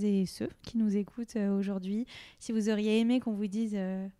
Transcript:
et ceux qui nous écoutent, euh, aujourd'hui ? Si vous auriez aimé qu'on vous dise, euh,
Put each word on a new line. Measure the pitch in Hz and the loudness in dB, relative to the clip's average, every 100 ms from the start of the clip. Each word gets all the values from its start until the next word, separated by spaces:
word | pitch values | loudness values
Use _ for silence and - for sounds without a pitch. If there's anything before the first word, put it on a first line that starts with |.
et | 208 196 180 | 2 2 2
ceux | - - - | -2 -8 -8
qui | - 226 | -6 0
nous | 214 202 | 2 2
écoutent, | 190 - 233 226 | -2 -6 -6 -2
euh, | 202 196 | 0 2
aujourd'hui ? | 196 190 185 214 247 - - - | 0 -2 -2 -4 -4 -10 -20 -14
Si | - | -4
vous | 220 208 | 0 2
auriez | 214 214 220 | 2 4 4
aimé | 233 254 | 4 2
qu'on | 240 | 2
vous | 202 208 | -2 -2
dise, | 208 226 208 | -2 -2 -2
euh, | 185 190 190 | -2 -4 -6